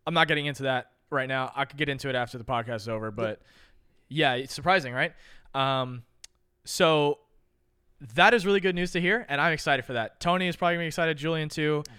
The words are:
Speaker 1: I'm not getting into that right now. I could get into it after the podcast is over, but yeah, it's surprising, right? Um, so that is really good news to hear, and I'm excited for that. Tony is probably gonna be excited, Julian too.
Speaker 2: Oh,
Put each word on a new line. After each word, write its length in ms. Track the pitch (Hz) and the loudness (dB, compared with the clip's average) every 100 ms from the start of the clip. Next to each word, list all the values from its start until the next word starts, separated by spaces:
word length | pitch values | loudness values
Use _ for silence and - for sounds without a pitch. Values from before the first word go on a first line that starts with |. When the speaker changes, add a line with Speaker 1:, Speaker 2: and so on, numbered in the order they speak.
| - | -2
Speaker 1:
I'm 60 | |
not 160 | 165 160 | 2 2
getting 160 | 151 147 | 2 -2
into 180 | 131 | -4
that 280 | 135 127 - _ - | -2 -2 -4 _ -6
right 180 | 139 131 | -4 -2
now. 240 | 131 131 139 | -4 -4 -4
I 100 | 135 | -4
could 120 | 143 | -2
get 120 | 147 | -4
into 200 | 131 139 | -2 -2
it 60 | 127 | -2
after 220 | 120 127 | -2 -6
the 60 | 113 | -4
podcast 300 | 120 113 113 | -2 -2 -6
is 120 | 107 | -6
over, 220 | 110 110 | -6 -6
but 300 | 107 110 110 _ - - _ _ _ - | -4 -4 -6 _ -20 -20 _ _ _ -10
yeah, 240 | 143 143 123 | 0 0 0
it's 180 | 135 | -6
surprising, 400 | - 175 190 131 | -4 2 2 0
right? 200 | 127 165 - - - - | -4 -4 -6 -20 -20 -8
Um, 500 | 135 135 131 127 123 - _ - _ _ _ | -2 0 0 -4 -8 -16 _ -20 _ _ _
so 560 | - - 170 156 147 147 _ _ _ _ _ _ _ - 131 123 | -6 2 4 6 4 0 _ _ _ _ _ _ _ -20 -4 6
that 180 | 190 | 6
is 120 | 233 185 | 6 2
really 140 | 202 | 2
good 140 | 185 175 | 2 0
news 160 | 180 | -2
to 80 | 175 | 0
hear, 240 | 175 226 214 | 2 0 0
and 100 | 143 | 0
I'm 140 | 165 | 0
excited 320 | 156 156 135 120 | 0 0 0 0
for 80 | |
that. 260 | 120 110 - | -4 -6 -4
Tony 280 | 175 185 180 | 0 0 0
is 80 | 160 | 0
probably 200 | 175 170 | 0 0
gonna 80 | |
be 40 | 165 | -4
excited, 300 | 165 160 156 | -2 -2 -2
Julian 320 | 156 160 151 | -2 -4 -4
too. 340 | - 151 151 | -2 0 -2
Speaker 2:
Oh, 40 | 147 | -4